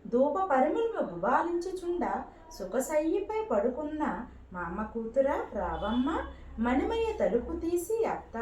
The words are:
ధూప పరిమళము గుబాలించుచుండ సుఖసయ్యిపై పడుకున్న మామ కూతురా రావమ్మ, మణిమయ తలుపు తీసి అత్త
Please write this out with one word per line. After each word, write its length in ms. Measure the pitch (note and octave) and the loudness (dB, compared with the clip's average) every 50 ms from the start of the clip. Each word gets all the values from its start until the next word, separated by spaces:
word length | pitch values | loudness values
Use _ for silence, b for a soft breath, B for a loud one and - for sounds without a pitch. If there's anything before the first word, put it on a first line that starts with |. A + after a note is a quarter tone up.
| - F#3 | -4 0
ధూప 420 | A3+ A#3+ C4+ D4 - F#4+ F#4+ - | 4 4 4 4 4 2 2 4
పరిమళము 600 | C#4 B3+ C4+ D#4 F#4+ A4+ A4+ A4+ G#4+ F4 - F#3+ | 4 4 4 4 4 2 0 0 0 -2 -2 -2
గుబాలించుచుండ 1120 | F3 E3+ E3+ A3+ C4+ D#4 D#4+ E4+ F4 E4+ - F#4 - - E4+ F4 F4 F4 - G3+ - B3+ - B B B B - - - | -2 -2 2 2 4 4 2 2 0 -2 -2 -4 -6 -4 -4 -2 -2 0 0 -2 -2 -4 -6 B B B B -16 -12 -10
సుఖసయ్యిపై 840 | G3 F3+ - B3 C4 - D#4 D4+ D#4 E4 F4 G4+ G4 - G#4+ A4 A4 | -6 -2 -2 -2 0 2 2 2 4 4 2 0 0 0 -2 -2 0
పడుకున్న 800 | - A#3 G3+ G#3 B3 - D4+ D4+ D4+ D#4 D4+ D4 A3+ F#3 G3+ B3 B B B B - F3+ | 2 2 2 2 2 0 -2 -4 -4 -4 -2 -2 -2 -2 -4 -6 B B B B -12 -8
మామ 300 | F3+ F3 F3 F3+ G#3 G#3+ G#3 - | -8 -6 -6 -4 -4 -6 -4 -4
కూతురా 520 | A3+ A3+ A3+ - C4+ C4+ C#4 C#4+ - - - - | -6 -6 0 2 4 4 4 2 0 -2 -4 -4
రావమ్మ, 720 | G#3 F#3 F3 E3 E3 G3 G#3 A3+ B3 B3+ C#4+ F4 A#4 C#5 B B B B B B - | -2 -2 -2 -2 -2 -2 0 2 2 2 2 0 -2 -2 B B B B B B -2
మణిమయ 540 | A3+ B3 B3+ C4+ G4 G#4+ A4+ A4+ A4+ A4 G#4+ - | 0 2 2 2 2 2 0 0 0 0 0 2
తలుపు 320 | E4+ - - A#3+ - - | 2 2 2 2 0 -2
తీసి 540 | E4 E4+ E4 E4 F4 F4 - - A4 A#4 - | -4 -4 -2 0 0 0 0 0 0 0 0
అత్త 320 | - - - - - - A3+ | 0 -2 -4 -6 -8 -6 -4